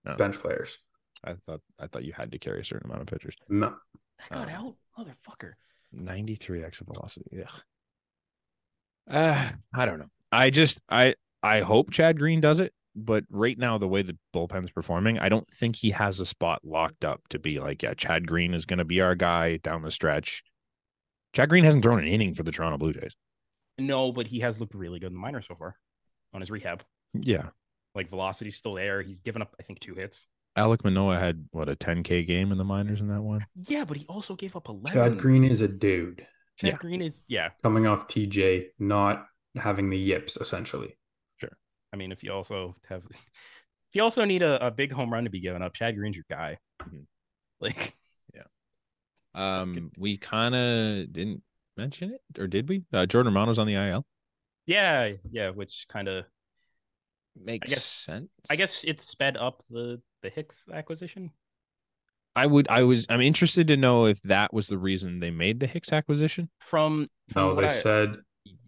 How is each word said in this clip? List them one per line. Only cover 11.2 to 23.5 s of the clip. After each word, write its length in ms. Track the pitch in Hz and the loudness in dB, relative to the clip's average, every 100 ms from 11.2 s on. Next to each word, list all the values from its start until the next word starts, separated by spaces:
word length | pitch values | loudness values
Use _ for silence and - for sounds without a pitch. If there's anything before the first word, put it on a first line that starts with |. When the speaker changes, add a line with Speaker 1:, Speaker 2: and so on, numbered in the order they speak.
| _ _ | _ _
Speaker 1:
I 180 | 104 107 | 2 4
hope 300 | 90 110 - | 6 4 4
Chad 280 | - 165 156 | 4 4 4
Green 220 | 151 160 | 2 4
does 200 | 151 156 | 4 4
it, 120 | 185 - _ | 0 -6 _
but 300 | 107 113 107 - | -8 0 0 0
right 280 | 101 117 117 | 0 0 0
now, 200 | 123 110 | -2 0
the 100 | 98 | 0
way 140 | 98 | 0
the 140 | 92 80 _ | -2 -8 _
bullpen's 360 | 85 87 95 90 | -6 -4 -6 -6
performing, 480 | - - 87 107 117 | -8 -4 0 2 2
I 100 | - | 2
don't 200 | - - | 2 0
think 260 | - 117 110 | -4 -4 0
he 140 | 110 | -2
has 300 | 101 104 95 | 0 0 -2
a 60 | 90 | -6
spot 340 | - 85 80 | -2 -2 -2
locked 400 | 78 80 78 78 | -4 -2 -2 -2
up 160 | 76 69 - | -6 -6 -8
to 80 | 82 | -8
be 200 | 78 71 | -4 -4
like, 240 | 71 71 | -6 -6
"Yeah, 120 | 58 | -6
Chad 320 | - - 82 82 | -4 -2 0 0
Green 280 | 85 87 | 0 0
is 100 | 85 82 | -2 -2
gonna 180 | 90 | -2
be 160 | 80 90 | 0 2
our 140 | 92 | 4
guy 420 | 87 90 85 85 82 | 4 2 2 2 -2
down 240 | 82 82 | -4 -6
the 80 | 78 | -6
stretch." 520 | - 80 73 - - - _ _ _ _ _ _ _ _ | -2 0 0 -4 -10 -16 _ _ _ _ _ _ _ _
Chad 160 | - 147 | 2 6
Green 160 | 180 | 8
hasn't 180 | 156 147 | 10 8
thrown 160 | 113 113 | 6 4
an 80 | 76 | 4
inning 280 | 107 98 | 2 0
for 80 | 82 | -2
the 100 | 80 | -6
Toronto 260 | 82 82 71 | -4 -2 0
Blue 140 | 80 | -2
Jays. 240 | - - - _ _ _ | -2 -8 -14 _ _ _